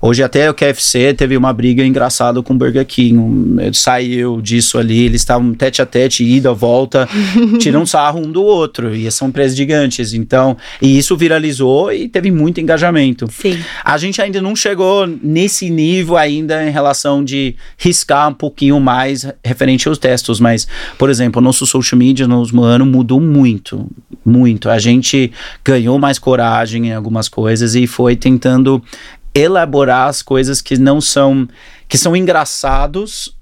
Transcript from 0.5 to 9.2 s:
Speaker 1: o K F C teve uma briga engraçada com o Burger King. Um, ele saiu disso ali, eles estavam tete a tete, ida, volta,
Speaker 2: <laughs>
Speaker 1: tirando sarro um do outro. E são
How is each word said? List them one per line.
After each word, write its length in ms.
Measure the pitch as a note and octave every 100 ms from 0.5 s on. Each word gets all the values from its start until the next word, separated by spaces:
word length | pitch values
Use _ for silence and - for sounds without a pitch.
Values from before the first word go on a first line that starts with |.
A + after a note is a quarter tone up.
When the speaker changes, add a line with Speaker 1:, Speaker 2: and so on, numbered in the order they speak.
Speaker 1:
o 40 |
K 120 | D3 C#3+
F 140 | C3+
C 300 | - B2+ C3
teve 240 | C#3+ C3+ C3
uma 160 | B2+
briga 320 | A2+ A#2+ B2
engraçada 580 | C3 C3 B2 - B2 A#2+
com 120 | A#2+
o 20 | C3
Burger 300 | B2+ B2+ C3+
King. 320 | - B2 A#2
Um, 420 | A2+ A2+ F#2 F#2
ele 140 | F2+
saiu 640 | G#2+ - B2 B2 B2 B2 A#2
disso 380 | G#2 A#2 A#2 -
ali, 260 | A2+ A2+
eles 160 | A#2+ A#2+
estavam 320 | - B2 B2
tete 300 | A2+ C3+ -
a 40 | C3
tete, 380 | B2 B2+ -
ida, 300 | A#2+ B2+ C3
volta, 520 | A#2 A#2 A#2+ C3+ C#3 B2+ G#3 G3+
Speaker 2:
<laughs> 280 | F#3+ A#3 A3+
Speaker 1:
tirando 260 | G#3+ C#3+ E3+
sarro 340 | D#3+ D3 D#3
um 120 | D#3
do 100 | D#3+
outro. 520 | G3+ G3 D#3 - A#2
E 160 | A2 A2
são 180 | -